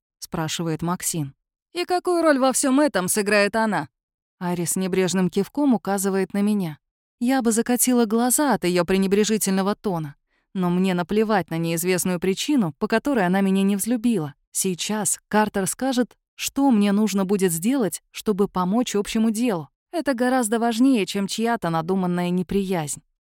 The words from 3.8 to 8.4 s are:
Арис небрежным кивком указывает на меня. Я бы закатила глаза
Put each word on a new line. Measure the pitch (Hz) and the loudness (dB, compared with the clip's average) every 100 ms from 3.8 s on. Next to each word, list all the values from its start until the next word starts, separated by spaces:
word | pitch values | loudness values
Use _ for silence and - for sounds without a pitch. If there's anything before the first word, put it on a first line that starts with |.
| - _ _ _ _ _ | -4 _ _ _ _ _
Арис | 180 175 170 190 | -4 -2 -2 -2
небрежным | 185 185 185 185 180 | -2 0 0 2 0
кивком | 196 196 - 294 | 0 -2 0 2
указывает | 220 - 196 196 190 190 | 2 0 -2 0 -2 -2
на | 202 | -2
меня. | 202 208 170 147 _ _ _ _ | 0 0 -4 -8 _ _ _ _
Я | 240 269 | 0 2
бы | 233 | 2
закатила | 220 233 247 - 247 220 | 0 0 0 2 2 2
глаза | 226 247 - | 2 0 2